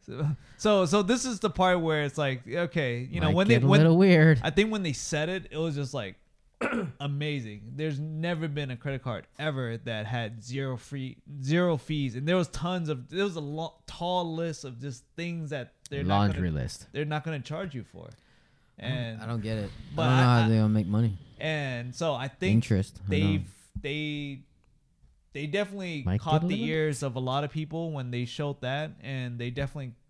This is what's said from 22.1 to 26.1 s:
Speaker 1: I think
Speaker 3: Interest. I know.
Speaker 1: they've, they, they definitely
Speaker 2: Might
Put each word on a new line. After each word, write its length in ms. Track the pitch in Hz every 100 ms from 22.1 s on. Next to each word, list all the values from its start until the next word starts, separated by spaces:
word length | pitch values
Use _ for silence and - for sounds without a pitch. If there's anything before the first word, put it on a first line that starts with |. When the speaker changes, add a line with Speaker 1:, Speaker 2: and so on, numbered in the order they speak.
Speaker 1:
I 140 | 131 135
think 260 | - 185
Speaker 3:
Interest. 440 | 107 110 101 98 -
I 40 |
know. 240 | 95 95 98
Speaker 1:
they've, 260 | 95 90 - - -
they, 600 | 143 151 151 147 143 135 - _ _ _ _ _ _ _ _
they 140 | 139 151
definitely 560 | 196 202 196 185 156
Speaker 2:
Might 160 | 135